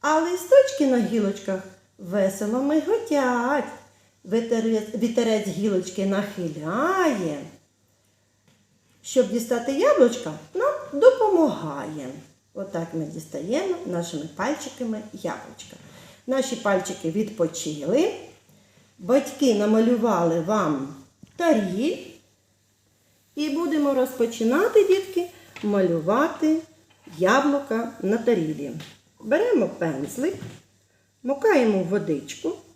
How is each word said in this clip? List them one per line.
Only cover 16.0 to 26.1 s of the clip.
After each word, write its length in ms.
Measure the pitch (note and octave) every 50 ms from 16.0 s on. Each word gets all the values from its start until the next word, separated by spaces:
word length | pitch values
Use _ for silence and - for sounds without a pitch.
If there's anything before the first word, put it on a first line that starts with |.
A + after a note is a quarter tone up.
| - - - _ _
Наші 280 | - C4 C4+ B3+ C4 B3
пальчики 560 | - - G#3 G3 F#3 F#3 - F3+ - - E3
відпочили. 1040 | E3 G#3 G#3+ G3+ - - E3+ D#3 - - - D#3 D3+ D3 C#3 D#3 G#3 C#4 F4 A4 - - - - - _ _ _ _ _ _ _ _ _ _ _ _ _
Батьки 560 | F3+ F3 B3 C#4+ C#4 - - - C#4+ C4 A3
намалювали 840 | G3+ G#3 G#3+ G#3+ A3 A#3 A3+ B3 A3 G#3+ A#3 G3+ F3 E3+ E3 E3 E3+
вам 540 | D#3+ F3 G#3+ G#3+ F#3 D#3 D3+ C3+ C3+ C3+ - - - _ _ _ - _ _
таріль. 640 | - F4 E4 D4 A3 G3 F3+ F3 G3+ B3 D#4+ A4+ - - - - - _ _ _ _ _ _ _ _ _ _ _ _ _ _ _ _ _ _ _ _ _ _ _
І 140 | C#4+ D4+ D4+
будемо 440 | C4+ D#4 F4 D4+ D#4 D4+ D4 C#4+ C4+
розпочинати, 920 | B3+ B3+ B3+ - - A#3 A3+ - - A3+ A3+ B3+ D#4 G4+ B4 - A4 F#4+
дітки, 440 | F#4 F#4 G4 G4 - - F4 F4+ F4 - - - - - - -
малювати 920 | G#3 G3+ G3+ F#3 F3 E3+ E3 D#3 E3+